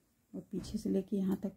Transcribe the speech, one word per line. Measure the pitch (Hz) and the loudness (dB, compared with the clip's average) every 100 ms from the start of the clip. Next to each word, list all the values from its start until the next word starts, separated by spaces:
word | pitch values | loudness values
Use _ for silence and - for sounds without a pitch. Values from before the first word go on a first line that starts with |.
| _ _ _ | _ _ _
और | 185 | -12
पीछे | - 196 - 220 | -6 -6 -4 -4
से | 196 | 0
लेके | 190 190 202 | 0 2 2
यहाँ | 190 190 | 2 2
तक | 190 | -2